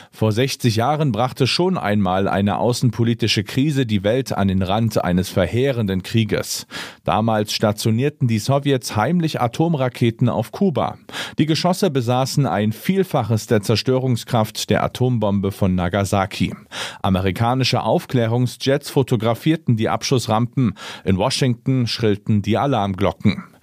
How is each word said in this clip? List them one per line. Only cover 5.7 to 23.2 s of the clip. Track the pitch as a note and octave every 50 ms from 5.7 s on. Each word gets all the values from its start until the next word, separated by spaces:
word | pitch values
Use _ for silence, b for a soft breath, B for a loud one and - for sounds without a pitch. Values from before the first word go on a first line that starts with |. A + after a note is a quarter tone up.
| B2+ A#2 A2 G2 F#2+ F#2
Krieges. | - - - A#2 A2 G#2 F#2 - - - - - - - B B B B B B B
Damals | - E2 G#2 A2 A2+ A2 G#2+ G#2 - -
stationierten | - A2+ G#2 G2 - - A2+ A2 A#2 C3+ D3 - - C3+
die | A#2 A2+ G#2
Sowjets | - - C#3 C#3+ C#3 C#3+ C3+ B2 - - -
heimlich | A2 G#2+ C#3+ F3 F3+ D#3+ D3+ - -
Atomraketen | A#2+ A#2 - - D#3+ E3+ E3 C3 C3 B2 - - B2 A2+ A2 - B2+
auf | A#2 D2 G2 A#2 -
Kuba. | - - G3+ F#3+ C3+ G#2+ E2+ - - - - - B B B B B
Die | B D#3
Geschosse | D3 D#3+ - - F3 F3+ - - D3+
besaßen | C3 C3+ A2+ A#2+ B2 B2+ C3 B2+ - D3 C#3
ein | F#2+ E2 G2+ G#2+ G#2+
Vielfaches | - - - - F#3+ F#3+ F#3 - - C#3 A2 G2+ A#2 G#2+ -
der | - A#2 G#2+
Zerstörungskraft | G2+ - A2 - - B2+ B2+ C3 C3 C3 A#2+ A#2 - - C3 A#2 G#2+ - - - - -
der | G#2 - -
Atombombe | - - - B2 B2+ B2 A2 G#2 G2+ G2+ G2+ F#2 G2
von | - - G#2 F#2 F2+
Nagasaki. | F2+ F2 F2 G#2 G2+ G2 F#2+ G#2 G2 F#2+ - - - G2 - - - - - B B B B B B B
Amerikanische | G2 F#2 F2+ F#2+ F#2+ F2+ - A#2 A#2+ C3 C3 B2+ - B2+ A2 -
Aufklärungsjets | A2 C3+ F3 - - - B2 A2+ A2 A#2 B2 B2+ A#2+ - - - C3 C3+ C#3+ - -
fotografierten | - C#3+ B2+ - B2+ G#2 G#2+ A#2 A#2 - - D#3 D#3+ D#3+ - - A#2
die | G#2+ A2
Abschussrampen. | D2+ G2+ A2 - - C#3 A#2+ - A2 G#2+ A2 A#2+ A#2 - C#3 B2+ G2+ - B B B B B B
In | F#2 F#2+
Washington | F2+ G#2+ C3+ - - C#3+ B2+ A#2+ - - C3+ C3+ B2+ A#2
schrillten | A2+ - - A2+ G#2+ G2+ - - - G#2+ G#2
die | F#2 G#2 A2
Alarmglocken. | G2+ B2+ C#3+ C3 G#2+ G2+ G2 F#2 F2+ G2 E2+ - -